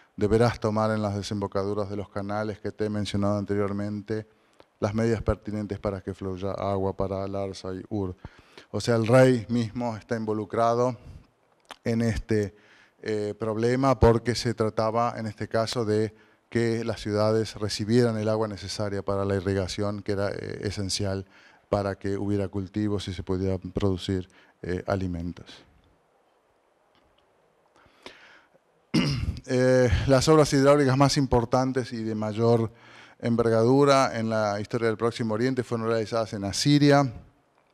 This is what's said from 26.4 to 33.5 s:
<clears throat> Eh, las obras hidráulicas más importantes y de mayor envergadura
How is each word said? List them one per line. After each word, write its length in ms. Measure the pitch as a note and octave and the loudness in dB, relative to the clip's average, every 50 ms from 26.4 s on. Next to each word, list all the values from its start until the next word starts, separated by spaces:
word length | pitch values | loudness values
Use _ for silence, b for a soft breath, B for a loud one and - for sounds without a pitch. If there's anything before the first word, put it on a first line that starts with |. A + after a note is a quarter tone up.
| _ _ _ _ _ _ _ _ _ _ _ _ _ _ _ _ _ _ _ _ _ _ _ _ _ _ B B B B B B B B B B B B B B B B _ _ _ _ _ _ _ _ | _ _ _ _ _ _ _ _ _ _ _ _ _ _ _ _ _ _ _ _ _ _ _ _ _ _ B B B B B B B B B B B B B B B B _ _ _ _ _ _ _ _
<clears throat> 440 | - D#3+ F3+ C#3+ C#3 A#2+ - - - - - C3 | 0 2 2 2 0 -2 -2 -4 -6 -8 -6 -2
Eh, 400 | C3 B2 B2+ B2+ B2+ B2+ B2+ A#2 - - A2+ C#3 | 2 4 4 6 6 6 6 6 4 2 4 4
las 200 | C3+ B2+ - D#3 | 4 4 6 6
obras 240 | D#3 D#3 C#3+ - | 6 6 6 6
hidráulicas 460 | D3+ C#3 C3+ C#3 D3 D3 C#3+ C3 C3 C3+ | 4 4 6 6 6 6 6 4 4 4
más 180 | C#3+ C3+ - | 4 4 4
importantes 800 | D3+ C3+ A#2+ B2+ A#2+ A2+ - - B2+ C3 C3 B2+ C3+ A#2 - B2 | 2 2 2 2 2 2 2 2 2 2 0 -2 -4 -4 -4 -6
y 80 | A2+ | -6
de 120 | A2 A2 G#2+ | -6 -4 -4
mayor 560 | G#2+ A2 G#2+ G#2 A2 A#2 A#2 A#2+ A2+ A2+ G#2+ B B B B B B B B B B | -4 -4 -4 0 2 4 4 4 4 2 -2 B B B B B B B B B B
envergadura 1000 | - A#2 A#2 A2+ A#2 A#2 | -2 0 0 2 2 4